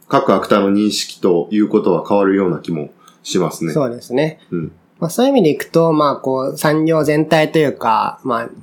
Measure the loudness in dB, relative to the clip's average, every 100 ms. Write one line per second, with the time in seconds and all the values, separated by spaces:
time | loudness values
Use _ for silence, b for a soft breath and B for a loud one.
0 | _ 0 2 0 2 2 2 2 0 -2
1 | -8 -4 0 0 0 0 2 2 2 0
2 | 0 2 2 2 0 -2 -6 -8 -8 -14
3 | b b -6 -2 -2 -4 -4 -2 -4 -6
4 | -6 -2 -2 -4 _ -8 -8 -14 _ _
5 | -6 0 2 4 2 0 0 2 2 2
6 | 0 0 -4 -4 -4 -2 0 2 2 0
7 | 2 0 2 2 2 2 0 0 0 0
8 | 0 -6 -4 -4 -6 -14